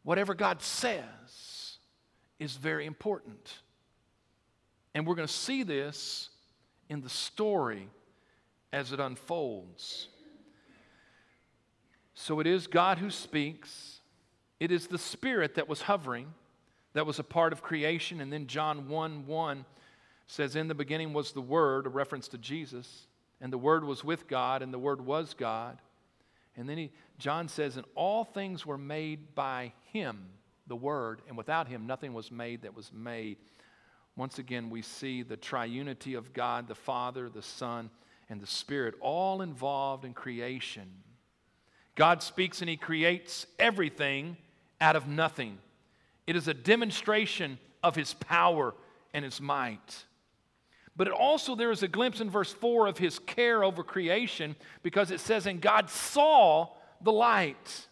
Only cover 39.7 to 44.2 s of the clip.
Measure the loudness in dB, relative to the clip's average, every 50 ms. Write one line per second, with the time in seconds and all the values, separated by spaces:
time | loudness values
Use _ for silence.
39.7 | 0 0 -2 -2 -2 -6 -8 -14 -12 -10 -10 -8 -6 -6 -6 -6 -6 -8 -8 -10
40.7 | -10 -12 -14 -16 -18 -20 -20 -20 -20 _ _ _ _ _ _ _ _ _ _ _
41.7 | _ _ _ _ _ 6 8 8 8 4 2 -6 0 0 0 0 0 -4 -4 -4
42.7 | -4 -4 -2 -2 0 4 4 4 4 2 -4 -10 -10 -10 -10 -12 _ 4 4 4
43.7 | 4 2 0 0 0 -2 0 0 0 -2